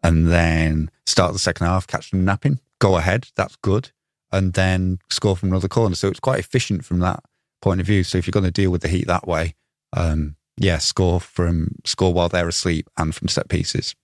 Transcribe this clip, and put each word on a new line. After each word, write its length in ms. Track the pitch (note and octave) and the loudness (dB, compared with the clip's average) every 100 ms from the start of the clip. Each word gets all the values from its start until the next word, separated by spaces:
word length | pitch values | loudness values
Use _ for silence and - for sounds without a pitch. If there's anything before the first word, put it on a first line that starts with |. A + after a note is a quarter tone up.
And 240 | E2+ E2 E2 | 4 4 4
then 600 | F2 E2 D#2+ D#2+ D#2 D#2 _ - | 4 2 2 0 0 -4 _ -4
start 260 | - F2 | 0 0
the 60 | F#2 | 0
second 260 | - E2+ F2 | -4 -2 0
half, 220 | F#2 - | 0 -2
catch 240 | - - | -8 -4
them 120 | F#2+ F#2 | 0 0
napping, 340 | G#2 C#3 C#3 _ _ | 0 0 -2 _ _
go 180 | G2+ F2+ | 2 4
ahead, 320 | E2+ G#2+ - - | 2 0 -2 -4
that's 200 | - - | -4 -4
good, 340 | - G2 - _ _ _ _ | 0 0 -2 _ _ _ _
and 220 | G2 F#2+ | 0 0
then 460 | F2+ F#2 F#2 F#2 F#2 _ | 2 2 2 0 -4 _
score 260 | - G#2+ F2+ | -2 0 0
from 140 | F#2+ | 0
another 180 | F#2 F#2 | 0 0
corner. 280 | - A2 F2 | 0 0 0
So 120 | G2 | -2
it's 100 | F2+ | -2
quite 200 | - - | -2 -2
efficient 460 | - C3 - F#2+ - | -2 -2 -2 -4 -2
from 140 | F2+ | 0
that 240 | F2+ - _ _ _ _ | 0 -2 _ _ _ _
point 180 | - F#2 | -2 0
of 60 | F2+ | 2
view. 160 | G#2 | 2
So 140 | F2+ F#2 | 2 -2
if 80 | F2+ | 0
you're 40 | |
gonna 200 | G#2 F#2+ | 0 0
deal 180 | F2 F#2+ | 2 0
with 100 | F2+ | 0
the 60 | F2 | 0
heat 200 | F2 - | -2 0
that 200 | F2+ E2 | -2 0
way, 280 | E2 E2 - _ _ _ | -2 -2 -6 _ _ _
um, 420 | - E2+ D#2 D2 D2+ _ - | -2 0 0 -2 -8 _ -2
yeah, 200 | G2 E2 | 0 0
score 420 | - - F2+ F2 | -2 0 2 0
from, 560 | - - F2 E2+ D#2+ - - | -2 -2 0 0 -2 -6 -8
score 280 | - F#2+ | 0 2
while 160 | F2 E2+ | 2 0
they're 180 | F2+ E2+ | 0 -2
asleep 420 | E2 F#2+ D#2+ - - | -2 -2 -2 -4 -4
and 180 | D#2+ - | -4 -2
from 120 | - | -2
set 200 | - - | -4 -2
pieces 460 | - - - - - | -2 -2 -4 -6 -12